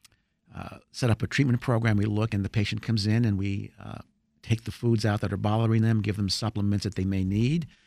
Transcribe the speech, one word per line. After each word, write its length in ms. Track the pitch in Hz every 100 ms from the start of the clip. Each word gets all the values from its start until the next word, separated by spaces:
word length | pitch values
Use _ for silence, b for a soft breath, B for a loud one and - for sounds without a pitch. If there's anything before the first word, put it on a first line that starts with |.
| - _ _ _ _ -
uh, 220 | 90 - _
set 180 | - 123
up 120 | 107
a 60 | 104
treatment 320 | - 139 120
program. 380 | - 113 117 101
We 80 | 107
look, 280 | 104 110
and 120 | 101 98
the 40 |
patient 320 | - 104 110
comes 240 | - 113 104
in, 180 | 113 120
and 120 | 98
we, 360 | 98 98 104 -
uh, 220 | 104 - - _ _ _
take 220 | - 113 -
the 60 |
foods 320 | - 120 113
out 180 | 110 104
that 120 | 98
are 40 | 98
bothering 440 | 104 107 113 113
them, 200 | 110 110
give 160 | 104 101
them 120 | 98
supplements 540 | - 110 104 101 101
that 120 | 98 98
they 80 |
may 200 | 95 98
need. 420 | 92 104 120 170 156 b